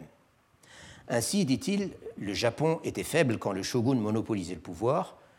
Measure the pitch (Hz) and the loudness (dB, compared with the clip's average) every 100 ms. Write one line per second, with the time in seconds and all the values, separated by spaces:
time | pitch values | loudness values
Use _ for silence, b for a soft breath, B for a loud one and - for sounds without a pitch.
0 | 80 _ _ _ _ _ B B B B | -14 _ _ _ _ _ B B B B
1 | - 117 113 202 151 127 - 202 196 - | -2 0 2 2 4 2 2 0 -2 -6
2 | - - 101 92 117 - 156 165 117 104 | -14 -8 -4 0 0 2 2 2 -2 -4
3 | 92 156 139 107 107 98 95 123 117 131 | 0 2 4 2 -2 -2 0 0 2 2
4 | 107 110 101 107 85 87 - 85 113 160 | 2 0 0 -2 -4 -8 -10 -2 0 0
5 | 185 b b | -2 b b